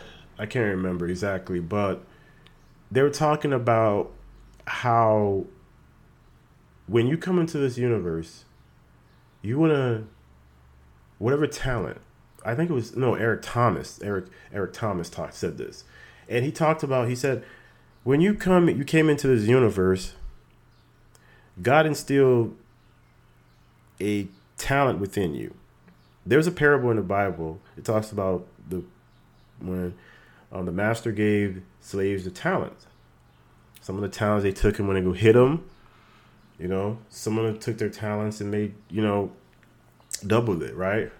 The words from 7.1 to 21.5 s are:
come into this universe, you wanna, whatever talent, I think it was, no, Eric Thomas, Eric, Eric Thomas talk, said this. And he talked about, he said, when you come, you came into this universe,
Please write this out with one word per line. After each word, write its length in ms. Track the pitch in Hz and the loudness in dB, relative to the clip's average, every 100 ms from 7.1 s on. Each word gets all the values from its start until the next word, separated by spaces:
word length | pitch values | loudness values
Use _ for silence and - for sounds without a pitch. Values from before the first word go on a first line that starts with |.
| 160 | 0
come 220 | 185 180 | 0 0
into 180 | 165 151 | 0 0
this 200 | 135 120 | -2 0
universe, 680 | 120 110 87 82 82 - - _ _ _ _ _ _ _ _ _ | -2 0 -2 -6 -8 -16 -20 _ _ _ _ _ _ _ _ _
you 180 | 101 135 | -4 2
wanna, 460 | 165 143 127 110 107 - _ - _ _ - - - - _ - | 2 2 0 -2 -6 -18 _ -20 _ _ -20 -20 -20 -20 _ -4
whatever 260 | 113 147 151 | 0 0 0
talent, 520 | - 135 120 71 - - _ _ - | -2 -4 -2 -4 -10 -20 _ _ -12
I 120 | - 120 | -6 -2
think 140 | 175 | 0
it 40 | |
was, 220 | 135 107 117 | -2 -4 -2
no, 200 | 127 101 | 0 2
Eric 260 | 113 98 | 0 -2
Thomas, 560 | - 120 120 80 - - | -2 0 2 0 -6 -10
Eric, 220 | 101 95 90 - - | -6 -6 -8 -18 -12
Eric 220 | 101 90 | -6 -6
Thomas 360 | - 110 92 82 | -6 -6 -6 -8
talk, 240 | - 76 | -10 -12
said 240 | - 90 60 | -6 -8 -6
this. 260 | 58 - - - - - - | -12 -16 -20 -20 -20 -20 -6
And 160 | 120 | -2
he 80 | 135 | -2
talked 320 | - 156 160 | 0 0 0
about, 240 | 143 131 120 | 0 0 0
he 80 | 123 | -2
said, 280 | 139 127 - - - _ _ _ | -2 -2 -6 -20 -20 _ _ _
when 160 | 120 143 | 0 2
you 140 | 190 | 2
come, 340 | 208 180 180 170 | 2 4 4 4
you 160 | 131 | 2
came 260 | 139 160 156 | 0 2 4
into 180 | 147 139 | 2 2
this 200 | 123 104 | 4 4
universe, 680 | 131 113 95 92 92 - - - - _ _ _ _ _ _ _ _ _ - _ | 4 4 4 2 2 -2 -12 -16 -18 _ _ _ _ _ _ _ _ _ -20 _